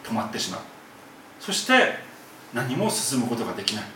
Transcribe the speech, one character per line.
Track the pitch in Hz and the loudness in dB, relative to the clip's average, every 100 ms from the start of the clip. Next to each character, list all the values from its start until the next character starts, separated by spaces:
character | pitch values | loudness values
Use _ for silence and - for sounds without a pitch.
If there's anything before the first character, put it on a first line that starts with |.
止 | - | -2
ま | - - | -2 0
っ | |
て | - | -2
し | - | -2
ま | - | -4
う。 | - - - - - - - - | -8 -16 -18 -18 -18 -18 -20 -12
そ | - | -2
し | 196 - | -2 6
て | 254 - - - - - - - 120 | 8 8 2 -8 -16 -18 -18 -6 -2
何 | 131 143 | 0 2
も | 220 | 2
進 | - - 131 | 2 2 2
む | 117 | 2
こ | 117 | 2
と | 110 | 0
が | |
で | - | 0
き | 98 110 | -2 -2
な | |
い。 | 101 | -6